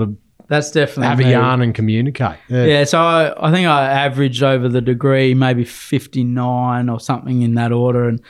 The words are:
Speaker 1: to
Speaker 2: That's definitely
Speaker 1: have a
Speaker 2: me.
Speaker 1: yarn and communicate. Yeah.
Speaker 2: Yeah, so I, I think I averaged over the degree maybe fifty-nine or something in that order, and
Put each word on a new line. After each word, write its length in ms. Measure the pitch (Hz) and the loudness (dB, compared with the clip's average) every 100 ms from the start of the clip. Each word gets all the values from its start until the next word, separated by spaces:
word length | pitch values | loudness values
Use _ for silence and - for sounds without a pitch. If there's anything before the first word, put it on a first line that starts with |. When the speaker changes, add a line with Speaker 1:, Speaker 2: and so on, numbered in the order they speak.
| 110 | -4
Speaker 1:
to 120 | 104 _ _ _ | -6 _ _ _
Speaker 2:
That's 220 | 147 147 | -2 0
definitely 380 | 156 143 - 139 | -2 -2 -2 -2
Speaker 1:
have 120 | 131 | 2
a 40 | |
Speaker 2:
me. 80 | 127 | 2
Speaker 1:
yarn 300 | 123 127 127 | 2 2 2
and 100 | 120 | 0
communicate. 640 | 110 110 110 135 131 117 - - | 0 0 0 -2 -2 -6 -6 -4
Yeah. 160 | 127 123 | 0 2
Speaker 2:
Yeah, 180 | 143 | 2
so 160 | 143 165 | 2 2
I, 480 | 170 165 156 - 156 | 4 2 0 0 0
I 40 | |
think 160 | 180 175 | 2 2
I 180 | 143 135 139 143 | 2 2 0 0
averaged 380 | 131 139 120 | 0 -2 0
over 260 | 139 131 123 | 0 2 0
the 100 | 123 | 0
degree 540 | 120 123 139 135 135 | 0 0 0 2 2
maybe 300 | 131 131 120 120 | 2 2 0 -4
fifty-nine 1200 | - - 135 - 131 123 123 123 123 123 123 123 | -8 -4 -4 -4 -4 -2 -2 -2 -2 -2 -2 -2
or 120 | 113 | -4
something 420 | - 127 - 127 | -6 -6 -2 0
in 140 | 120 117 | 0 0
that 160 | 117 | 0
order, 360 | 120 123 123 120 | 0 0 0 0
and 140 | 117 - | -4 -8